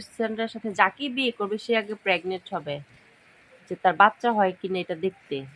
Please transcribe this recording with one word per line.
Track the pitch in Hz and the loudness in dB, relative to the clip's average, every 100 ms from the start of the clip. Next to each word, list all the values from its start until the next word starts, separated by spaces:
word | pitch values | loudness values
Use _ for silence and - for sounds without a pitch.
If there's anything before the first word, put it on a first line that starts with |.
স্যান্ডার | - - 226 220 226 | -8 -4 -4 -2 -6
সাথে | 220 220 | -6 -8
যাকেই | 196 190 - 285 | 4 4 4 -6
বিয়ে | 247 254 | -2 -2
করবে | - 202 214 | -2 -4 -4
সে | - 226 | 0 0
আগে | 208 | 0
প্রেগনেন্ট | 214 196 175 180 185 - | -6 0 0 -2 -6 -6
হবে, | 175 151 143 143 - _ _ _ - _ - - | -8 -6 -8 -10 -20 _ _ _ -20 _ -20 -12
যে | 180 | 0
তার | 185 160 | 0 6
বাচ্চা | 208 - 240 | 4 6 -2
হয় | 214 190 | 2 0
কিনা | 180 185 185 | 0 -4 -4
এটা | 175 165 | -4 -4
দেখতে, | 190 - - 139 135 | -4 -6 -8 -8 -8